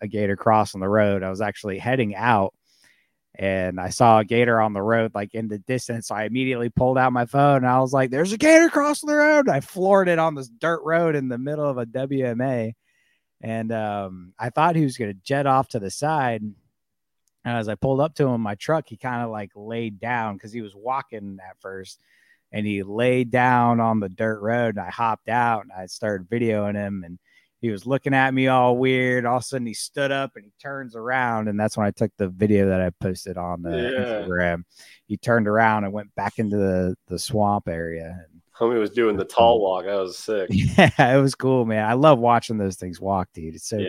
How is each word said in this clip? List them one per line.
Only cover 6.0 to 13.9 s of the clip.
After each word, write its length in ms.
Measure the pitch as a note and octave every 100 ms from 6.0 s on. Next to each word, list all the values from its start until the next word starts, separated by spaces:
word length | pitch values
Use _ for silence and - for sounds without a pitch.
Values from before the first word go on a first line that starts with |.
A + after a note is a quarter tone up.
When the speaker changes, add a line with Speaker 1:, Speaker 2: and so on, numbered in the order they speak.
| -
Speaker 1:
So 60 | G#2
I 100 | G#2+
immediately 440 | B2 C3 A#2+ A#2+
pulled 280 | - B2+ C3
out 160 | B2+
my 120 | B2 A#2+
phone 320 | C#3+ C#3+ C#3
and 100 | B2
I 120 | B2+
was 140 | C3
like, 160 | C3+ C3
"There's 240 | C3 F#3
a 40 | G#3+
gator 300 | D4+ D#4+ E4
crossing 380 | D4+ D4 D4+ D4+
the 80 | D4
road." 320 | D4+ D4+ C4+
I 140 | C#3+
floored 480 | - F#3 F#3+ G3 F3+
it 100 | E3
on 160 | D#3+ D3
this 140 | B2
dirt 320 | A#2 D#3+ E3
road 320 | D3+ E3 E3+ D3
in 140 | C3
the 80 | A#2+
middle 260 | C3+ D3+ D3
of 120 | B2
a 80 | A#2
W 400 | B2+ C#3 C#3 B2+
M 160 | A#2
A. 340 | C3 B2 A2+ - _ _ _ _ _ _
And, 280 | A2+ A2+ A2
um, 600 | A2+ G#2+